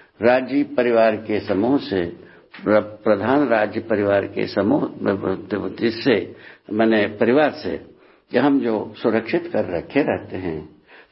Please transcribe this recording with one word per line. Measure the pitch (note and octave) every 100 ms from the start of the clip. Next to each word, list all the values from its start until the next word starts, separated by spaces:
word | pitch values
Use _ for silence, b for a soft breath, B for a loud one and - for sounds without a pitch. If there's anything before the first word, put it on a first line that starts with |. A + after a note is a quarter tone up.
| b -
राज्य | A2+ B2+ B2 C#3+
परिवार | C#3+ - A#2+ A#2 A2+ G#2
के | G2+ G#2
समूह | - F#2+ A2+ C#3
से, | - F#2+ E2+ - B B B -
प्र-, | G2 G#2
प्रधान | G#2 - A2+ G2+ A2 C#3 C3+
राज्य | A2 G#2 G#2+
परिवार | A2+ G#2 G2+ G2+ F#2+
के | G2+ G#2
समूह, | G#2 G2 D3+ - - G#2 G2 F#2 F#2+ -
जिससे, | G2+ F#2+ - A#2 - C3+ G2+ - B B B -
माने | G#2+ A2+ A2 G#2
परिवार | G#2 A2+ C3+ C#3+
से, | - F#2 D2+ - - b b b
कि | B2
हम | C#3+ C#3
जो | A#2 G#2+ - -
सुरक्षित | A#2+ A2 - E3+ -
कर | - G2 E2+
रखे | - C#3
रहते | D3+ F#2+ - G2
हैं | F#2 D#2 - - B B B